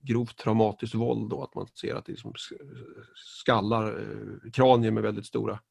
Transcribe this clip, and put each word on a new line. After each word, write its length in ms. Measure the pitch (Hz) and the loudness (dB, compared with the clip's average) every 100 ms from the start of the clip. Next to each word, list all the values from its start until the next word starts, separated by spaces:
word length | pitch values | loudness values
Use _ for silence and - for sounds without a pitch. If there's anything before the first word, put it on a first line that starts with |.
grovt 360 | - 117 117 - | 0 0 0 -4
traumatiskt 580 | - 110 110 101 110 113 | 2 4 4 2 -6 -2
våld 340 | 117 117 113 | 0 0 -2
då, 140 | - | -6
att 120 | 135 - | -8 -10
man 120 | - - | -12 -8
ser 140 | - 143 | -6 -6
att 100 | - | -8
det 60 | |
är 40 | - | -12
som 160 | - | -12
s-, 260 | - - - 139 123 - - - - | -12 -12 -14 -16 -18 -18 -20 -20 -20
skallar, 840 | - - - 117 101 113 107 101 | -20 -8 2 2 4 0 0 -4
eh, 520 | 104 104 104 104 113 | -8 -10 -10 -12 -10
kranier 400 | 113 131 123 113 | 4 8 8 6
med 120 | 110 | 2
väldigt 220 | 107 104 - | 0 -2 -4
stora 340 | 123 107 104 _ | -4 -4 -6 _